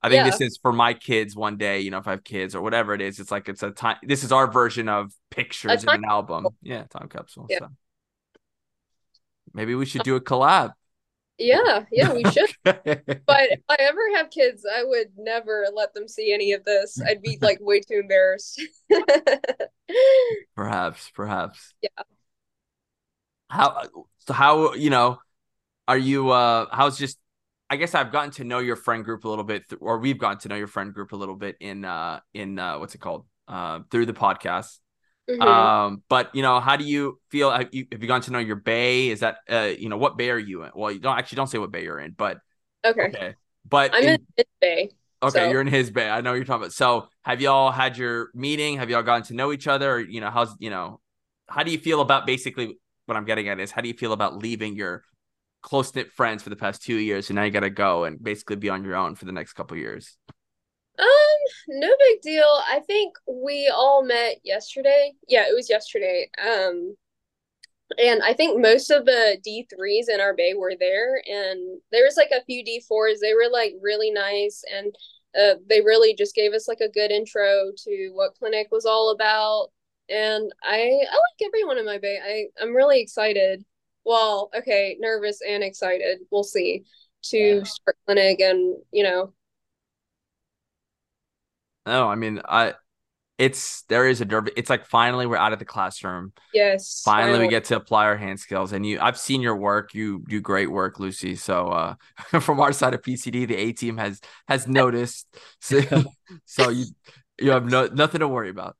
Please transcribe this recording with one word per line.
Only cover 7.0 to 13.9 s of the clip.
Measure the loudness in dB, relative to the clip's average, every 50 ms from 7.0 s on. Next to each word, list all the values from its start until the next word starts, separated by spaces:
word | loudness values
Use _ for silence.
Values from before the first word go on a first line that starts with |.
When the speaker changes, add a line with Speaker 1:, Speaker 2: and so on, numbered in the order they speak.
| -16 -14
Speaker 1:
capsule. | _ -16 -18 _ -20 -20 -10 -8
Speaker 2:
Yeah. | -8 -8
Speaker 1:
So | -8 -14 -20 _ _ _ _ _ _ _ _ _ _ _ _ _ _ _ _ _ _ _ _ _ _ _ _ _ _ _ _ _ _ _ _ _ _ _ _
maybe | -8 -6 -4 -4
we | -4 -4
should | -6 -4 -4 -2
do | 0 0
a | -2
collab. | 0 -2 0 4 4 6 6 4 2 0 -6 _ _ _ _ _ _ _ _ _ _ _ _ _
Speaker 2:
Yeah, | 2 4 4 4 6 4 2 2 0 _
yeah, | 0 2 2 2 2
we | 2 2 2
should. | 4 4 2 2 0
Speaker 1:
<laughs> | _ _
Okay. | 0 0 2 _ -4 -4 -4 _ -8 -8 -6 _ 4
Speaker 2:
But | 4 6 6 4
if | 2 -2 _ 0
I | 2 2
ever | 2 2